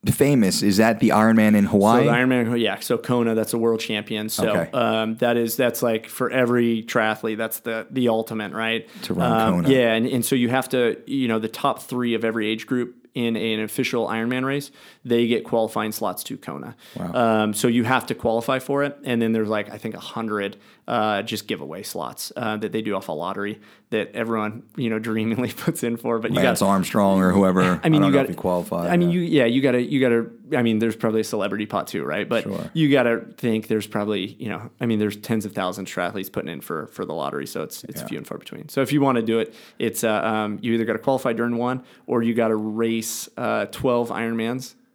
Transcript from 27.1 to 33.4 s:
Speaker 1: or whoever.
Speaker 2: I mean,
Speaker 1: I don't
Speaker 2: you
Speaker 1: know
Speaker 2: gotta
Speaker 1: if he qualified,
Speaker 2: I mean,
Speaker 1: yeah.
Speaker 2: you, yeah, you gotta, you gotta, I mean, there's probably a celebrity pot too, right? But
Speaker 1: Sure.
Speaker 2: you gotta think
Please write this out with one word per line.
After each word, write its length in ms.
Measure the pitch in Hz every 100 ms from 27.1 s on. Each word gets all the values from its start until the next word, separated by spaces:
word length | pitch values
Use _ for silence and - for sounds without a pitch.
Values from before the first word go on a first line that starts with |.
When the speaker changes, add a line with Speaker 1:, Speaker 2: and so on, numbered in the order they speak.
| 95
Speaker 1:
or 120 | 92
whoever. 280 | 95 95 92
Speaker 2:
I 20 |
mean, 80 | 92
Speaker 1:
I 80 | 87
don't 120 | -
Speaker 2:
you 60 | 156
Speaker 1:
know 100 | 98
Speaker 2:
gotta 120 | 135
Speaker 1:
if 40 | 135
he 40 | 90
qualified, 540 | 92 90 87 87 87
Speaker 2:
I 60 | 175
mean, 140 | 175
Speaker 1:
yeah. 40 |
Speaker 2:
you, 60 | 175
yeah, 220 | 170 156 117
you 140 | 127
gotta, 200 | 135 123
you 180 | 120 131
gotta, 300 | 127 117 113 - - 143
I 60 |
mean, 160 | 117 110
there's 160 | 113 107
probably 240 | 117 110
a 40 |
celebrity 420 | 107 107 98 104 107
pot 200 | 101 -
too, 160 | 95
right? 240 | 65 85 98
But 160 | 117
Speaker 1:
Sure. 260 | - 95 -
Speaker 2:
you 160 | 160 151
gotta 300 | 139 120 117 -
think 300 | -